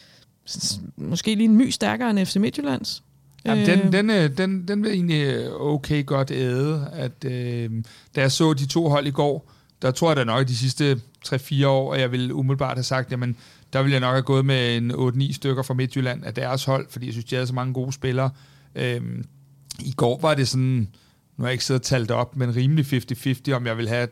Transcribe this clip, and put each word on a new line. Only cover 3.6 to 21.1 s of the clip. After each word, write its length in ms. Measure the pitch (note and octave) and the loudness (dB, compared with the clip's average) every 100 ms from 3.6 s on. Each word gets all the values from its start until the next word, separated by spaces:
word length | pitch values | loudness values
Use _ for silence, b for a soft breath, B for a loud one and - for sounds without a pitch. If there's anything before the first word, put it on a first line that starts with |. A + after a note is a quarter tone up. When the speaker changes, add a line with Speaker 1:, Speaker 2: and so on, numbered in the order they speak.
| G#3 | 4
Speaker 2:
den, 140 | F#3 | 4
Speaker 1:
Øh. 120 | F#3+ | 4
Speaker 2:
den, 180 | F#3+ G#3+ | 4 4
øh, 280 | G#3 D3+ C3 | 4 2 2
den, 300 | F#3+ F#3+ F3+ | 0 -2 -2
den 160 | G#3 | -2
vil 80 | G#3+ | 0
egentlig, 300 | G3 F3 D3+ | 0 2 2
øh, 280 | C#3+ A#2+ B2 - | 2 0 -4 -4
okay 440 | C#3+ D3 C#3 D3+ C#3 | -2 -2 0 -2 0
godt 260 | C#3+ C3+ | 0 0
æde, 580 | C3 B2+ B2+ C#3+ D#3 C#3+ | 0 0 0 0 -2 -4
at, 320 | E3 C3 - C3+ | -6 -8 -6 -6
øh, 440 | B2 B2 A#2+ A2+ A2+ G#2+ B B - | -6 -4 -4 -4 -6 -8 B B 0
da 60 | |
jeg 100 | C3+ | 2
så 220 | C3+ D#3+ | 4 4
de 120 | D3 C3+ | 2 0
to 240 | E3+ E3 | 0 2
hold 180 | C#3+ C#3+ | 2 2
i 40 | |
går, 400 | C#3 D3 D3+ b b b _ | 0 0 -2 b b b _
der 100 | C3 | -2
tror 180 | B2+ E3+ | 2 2
jeg 60 | C#3+ | 2
da 80 | |
nok, 180 | A#2 A#2 | 2 2
at 60 | C3+ | 2
de 100 | A#2+ | 0
sidste 440 | C3 - D3 B2+ - _ | 0 2 2 0 -2 _
tre-fire 440 | - C3 - C#3 C#3 | -6 -6 -2 2 4
år, 260 | C3+ C3+ | 2 0
at 80 | C#3 | 0
jeg 100 | B2+ | 0
ville 220 | B2+ B2+ | 0 -2
umiddelbart 440 | C#3+ C3 C#3 C3 B2+ | -2 -2 0 -2 -4
have 60 | |
sagt, 280 | B2 C3 B2 | -2 -2 -2
jamen, 240 | B2+ B2 A#2 B B B | -4 -4 -6 B B B
der 80 | C3 | 0
ville 120 | C#3 | 2
jeg 80 | C3+ | 2
nok 120 | B2+ | 2
have 80 | C3 | 2
gået 240 | B2+ C3+ C3+ | 2 2 4
med 320 | C3 A#2+ A#2 | 2 2 0
en 140 | A#2 B2 | 0 0
otte-ni 380 | B2+ B2 C#3 | 0 0 -2
stykker 300 | C3+ C#3 C3 | -2 -2 -2
fra 100 | C3 | -2
Midtjylland 500 | B2+ C3 C#3 B2+ A#2+ | -2 -2 -2 -2 -4
af 100 | - | -6
deres 300 | A#2 B2+ C3+ C3+ | -6 -4 -2 0
hold, 220 | C3+ C3+ | -2 -2
fordi 160 | - B2 | -10 -8
jeg 80 | |
synes, 120 | A#2 A2+ | -8 -4
de 100 | B2+ | -4
havde 120 | B2+ | -2
så 60 | |
mange 200 | B2+ B2+ | -4 -4
gode 200 | B2+ B2+ | -4 -6
spillere. 360 | C3+ C3+ B2+ C3+ C3+ B B B - | -4 -2 0 -2 -4 B B B -6
Øhm, 480 | B2+ A#2+ A#2 - A#2+ - _ _ - - | -4 -2 -6 -8 -10 -16 _ _ -20 -12
i 120 | C#3 | -8
går 280 | A#2+ A#2 B2+ | 0 0 2
var 120 | D#3+ | 2
det 140 | D3 B2 | 2 2
sådan, 400 | B2+ C3 B2+ G#2 b b | 2 0 0 -2 b b